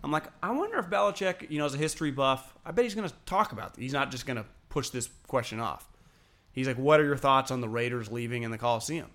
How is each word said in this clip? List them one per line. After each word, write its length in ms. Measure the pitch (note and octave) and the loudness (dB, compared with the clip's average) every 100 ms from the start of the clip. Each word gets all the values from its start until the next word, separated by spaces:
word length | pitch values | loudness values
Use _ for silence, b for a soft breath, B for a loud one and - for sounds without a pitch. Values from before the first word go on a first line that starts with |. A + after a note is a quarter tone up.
I'm 80 | C#3 | 0
like, 160 | D3+ - - | -2 -4 -8
"I 100 | F3+ | -4
wonder 260 | C4 G#4 A#4 | -2 -2 -2
if 80 | F3+ | 0
Belichick, 640 | G3 G3+ - F#3+ F3+ - | 2 2 2 -2 -2 -4
you 60 | D3+ | -2
know, 80 | D3 | 0
as 80 | |
a 40 | C#3 | 0
history 340 | D#3 - D#3 | -2 0 -2
buff, 420 | C3+ C3+ C3 - - - | 2 2 2 -2 -18 -4
I 60 | |
bet 140 | E3+ A#3+ | 0 2
he's 100 | G#3 | 0
gonna 160 | G3 - - | -4 -6 -2
talk 260 | F#3 G#3+ | 2 2
about 260 | G#2 G2 - | -2 -10 -8
it. 40 | |
He's 100 | B2+ | -4
not 200 | C#3 C#3 | 0 -2
just 140 | B2 B2+ | -2 -6
gonna 200 | B2 G#2 - _ | -6 -6 -16 _
push 200 | D3+ C3 | -4 -4
this 200 | B2+ - - - | -4 -6 -10 -2
question 320 | C3 A#2 A2 | -2 -2 -4
off." 300 | A2+ D2+ - b b b b b b | -4 -6 -12 b b b b b b
He's 140 | - C3 | -4 -2
like, 100 | B2 | 0
"What 240 | C3+ D3+ | 6 6
are 40 | D3+ | 6
your 120 | C#3 | 2
thoughts 340 | C#3 C3+ C3 | 6 4 4
on 80 | C3 | -2
the 80 | A#2 | -2
Raiders 420 | A#2 A#2+ B2 G#2+ | -2 -2 -2 -4
leaving 340 | A#2 A#2 A#2+ | -6 -4 -4
in 80 | A#2 | -4
the 60 | A2+ | -2
Coliseum?" 520 | B2 A#2 A2+ D#3+ - | 0 0 0 -6 -6